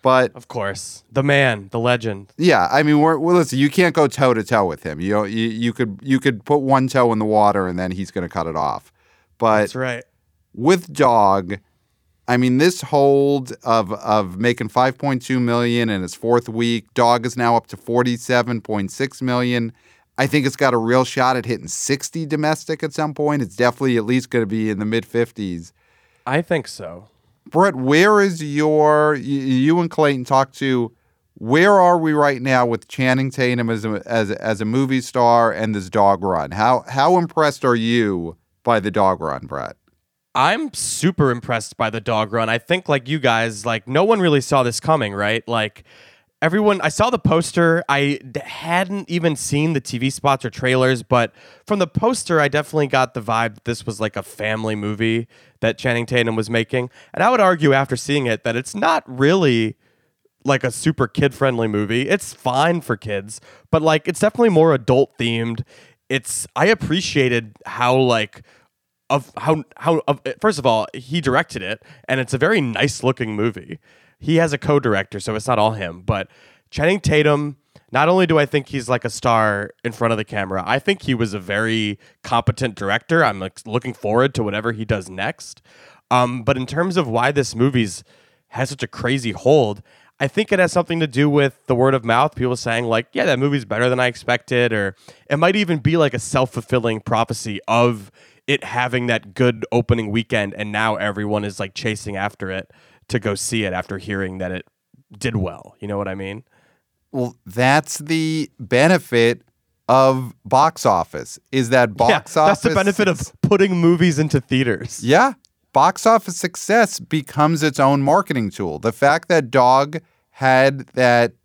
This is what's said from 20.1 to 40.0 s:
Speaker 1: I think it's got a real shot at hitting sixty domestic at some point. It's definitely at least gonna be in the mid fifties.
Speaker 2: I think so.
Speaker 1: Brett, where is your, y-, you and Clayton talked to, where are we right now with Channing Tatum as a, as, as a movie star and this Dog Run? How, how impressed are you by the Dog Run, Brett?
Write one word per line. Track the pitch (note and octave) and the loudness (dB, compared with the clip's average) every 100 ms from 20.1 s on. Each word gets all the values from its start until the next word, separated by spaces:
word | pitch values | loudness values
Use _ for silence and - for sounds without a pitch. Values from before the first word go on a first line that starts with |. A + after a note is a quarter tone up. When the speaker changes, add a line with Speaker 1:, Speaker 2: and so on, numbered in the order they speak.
| - | -2
Speaker 1:
I | C3+ | 0
think | D3 C3+ | 2 0
it's | - | 2
got | C#3 | 2
a | B2 | 2
real | A2+ B2+ B2+ | 2 2 2
shot | - B2+ B2+ | 0 0 0
at | A#2 | -4
hitting | A2+ - | -6 -6
sixty | - - C#3 - E3+ D#3 | -10 -4 -4 -4 -8 -6
domestic | D3+ D3+ D#3 - D#3 | -2 -2 -2 -4 -6
at | D#3 | -6
some | - D3+ | -4 -6
point. | C#3+ D3 D3 | -4 -2 -2
It's | A2 - | -4 0
definitely | B2 A#2+ C3+ A#2+ | 0 2 0 0
at | G#2+ | 0
least | B2+ B2+ | -2 0
gonna | B2 A2 | -2 -2
be | A2 A2 | -2 -2
in | G2+ | -2
the | G#2 | -2
mid | A2+ - | -4 -2
fifties. | A#2 A#2 - G2 F2 E2+ _ _ _ _ _ - | -2 -2 -4 -8 -8 -12 _ _ _ _ _ -4
Speaker 2:
I | C#3+ | -4
think | E3+ E3 - | -2 -4 -4
so. | - F2+ F2 G#2+ _ _ _ - | -14 -14 -16 -20 _ _ _ -4
Speaker 1:
Brett, | D#3 G3 C3+ | 2 4 2
where | B2+ D3+ G3 G#3 | 2 6 6 6
is | G3 E3 | 2 -2
your, | D3+ C#3+ D3+ D3+ D3+ D3+ D3+ | -6 0 2 4 4 4 2
y-, | D3 | 0
you | A#2+ C#3 C3+ B2+ C#3 E3+ | -2 -4 0 0 2 2
and | E3+ | 0
Clayton | - D3+ C3+ B2 | 0 0 0 0
talked | C3+ C3+ - | 2 2 -2
to, | C3+ B2+ A2+ _ _ _ _ - | -2 -2 -2 _ _ _ _ -14
where | A2 D3 F#3+ G3+ | 0 4 6 6
are | F3+ F3 | 6 4
we | D#3+ | 2
right | D3+ C#3+ C3+ | 2 2 0
now | C3 B2+ A#2+ | 2 2 2
with | A#2 _ | -2 _
Channing | - C3 B2+ C3+ | -2 0 2 0
Tatum | B2+ B2 B2 A#2 | -2 0 0 -2
as | A2+ A2 | -2 -4
a, | G#2 - | -6 -2
as, | A2+ G#2 | -2 -2
as | G#2 A2 G#2 | -4 -4 -4
a | G#2+ | -2
movie | B2 C3+ C3 | 0 0 -2
star | B2 B2+ A#2+ A#2 A#2 | -4 2 4 6 4
and | E2+ A2 | 0 -4
this | G#2 F#2 | -4 -4
Dog | A2 G2+ G2 | 2 2 2
Run? | F#2+ F2 C#2+ | 0 -2 -2
How, | F2+ A2 B2+ - | 0 2 2 0
how | C3+ C#3+ F3+ | 0 2 2
impressed | E3+ - D3+ C#3+ C3+ | 2 0 0 2 0
are | A#2+ | 0
you | A2+ A#2+ G#2+ F#2 E2 E2 _ _ | 0 0 0 -2 -6 -12 _ _
by | - A2+ | 0 0
the | G2+ | 0
Dog | G2 G2 F#2 | 0 0 0
Run, | D#2+ C2+ - | -4 -8 -10
Brett? | C#2 A1+ - _ _ | -10 -12 -14 _ _